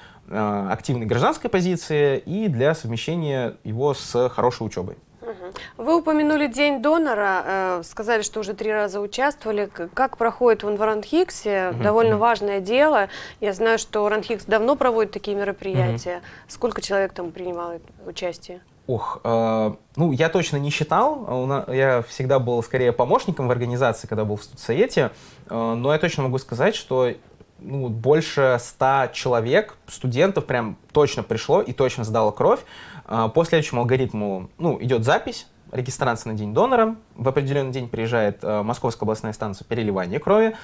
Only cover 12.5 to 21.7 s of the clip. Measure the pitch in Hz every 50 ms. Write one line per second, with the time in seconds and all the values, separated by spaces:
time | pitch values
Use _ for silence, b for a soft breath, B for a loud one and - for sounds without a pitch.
12.5 | 202 196 185 196 233 262 294 311 294 214 196 190 B B B B B B 220 202
13.5 | 190 180 226 226 226 220 - - - 214 208 208 214 214 - - 226 196 - -
14.5 | 208 214 220 247 294 - 269 247 226 226 214 202 - 196 - 208 202 202 202 202
15.5 | 196 - - 196 185 127 123 117 113 117 - 180 175 175 B B B B B B
16.5 | - - - 233 - - - - 202 196 196 190 - - 180 165 - 196 180 180
17.5 | 175 170 175 170 170 165 - - - - - 185 170 - 185 175 165 - - -
18.5 | 175 180 _ _ _ _ - - 120 - - - - - - 117 117 113 113 113
19.5 | 110 110 110 107 107 - _ _ - 139 170 165 131 123 156 160 - 190 156 -
20.5 | 151 143 143 147 147 - 151 - 160 190 240 302 311 269 220 - 123 127 127 135
21.5 | 135 135 - -